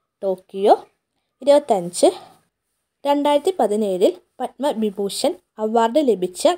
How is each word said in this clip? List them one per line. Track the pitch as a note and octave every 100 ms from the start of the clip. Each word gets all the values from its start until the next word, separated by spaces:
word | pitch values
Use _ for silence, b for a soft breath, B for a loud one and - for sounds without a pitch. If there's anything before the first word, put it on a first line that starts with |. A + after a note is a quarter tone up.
| _ _
ടോക്കിയോ. | G3 F#3 _ G3 G3+ E4 - _ _ _ _ _
ഇരുപത്തഞ്ച്, | C4 C#4+ D4 G3+ F3 F3+ E4 F#4 B B _ _ _ _ _ _
രണ്ടായിരത്തി | C#4+ C#4+ C#4+ D4 D4 F#4+
പതിനേഴിൽ | A3+ G#3 G#3+ F#3 A#3 F4+ _ -
പത്മവിഭൂഷൺ | B3 - C#4 A3+ G#3+ G3 G3 - C4+ F4+ _ -
അവാർഡ് | A3 A3+ A3+ B3 C#4+
ലഭിച്ച | G3 F3+ - D4